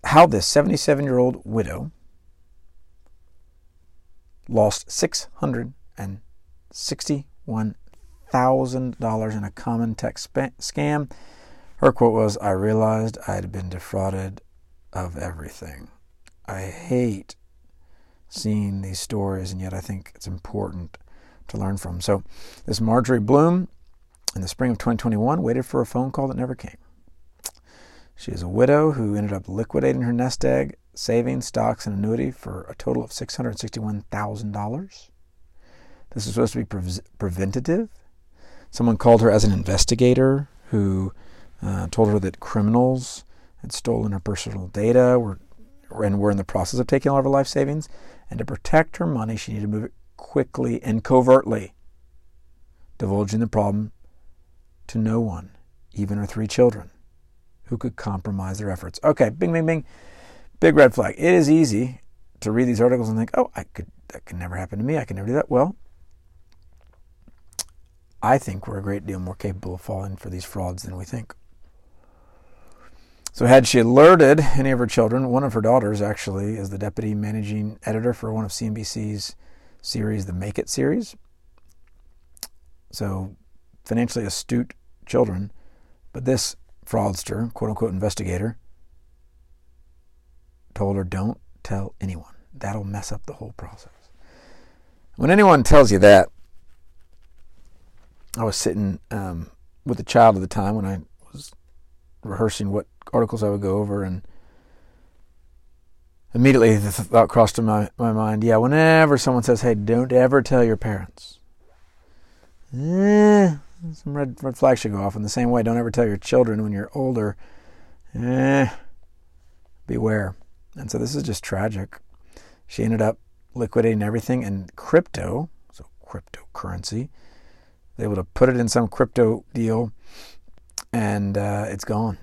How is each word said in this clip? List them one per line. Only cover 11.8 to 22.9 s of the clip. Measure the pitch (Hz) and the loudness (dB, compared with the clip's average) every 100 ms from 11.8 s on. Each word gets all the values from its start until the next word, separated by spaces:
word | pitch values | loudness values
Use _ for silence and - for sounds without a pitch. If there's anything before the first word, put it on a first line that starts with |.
| 139 | 2
quote | - 120 | 4 2
was, | 110 107 104 | 4 0 0
"I | 104 | -2
realized | 95 104 110 110 110 113 - - | 0 0 2 2 0 -4 -8 -8
I'd | 95 92 | -8 -8
been | 95 92 | -10 -10
defrauded | 90 - 98 95 95 95 98 _ _ _ - - | -12 -8 -4 -4 -4 -8 -12 _ _ _ -20 -14
of | 92 90 85 | -10 -10 -10
everything." | - 82 73 - 82 69 76 _ _ _ - _ - | -12 -12 -16 -16 -18 -18 -20 _ _ _ -20 _ -14
I | 95 | -12
hate | 95 85 170 123 123 98 - - _ _ _ _ - - _ _ - | -12 -14 -4 -2 -2 -4 -12 -20 _ _ _ _ -20 -20 _ _ -20
seeing | - 107 107 101 98 | -10 -4 -2 -4 -6
these | 98 92 | -8 -10
stories, | - 107 98 95 92 | -8 -6 -4 -4 -8
and | 92 | -10
yet | 92 | -10
I | 92 | -10
think | - 98 - - | -10 -12 -12 -18
it's | - | -12
important | 90 - 107 98 92 85 - - - _ _ - | -12 -10 -8 -8 -8 -14 -18 -20 -20 _ _ -14
to | 107 | -8
learn | 98 98 | -6 -6
from. | 87 87 | -8 -8
So | - 98 - - - - - | -2 -2 -2 -16 -18 -14 -8
this | 104 | -2
Marjorie | 113 | 2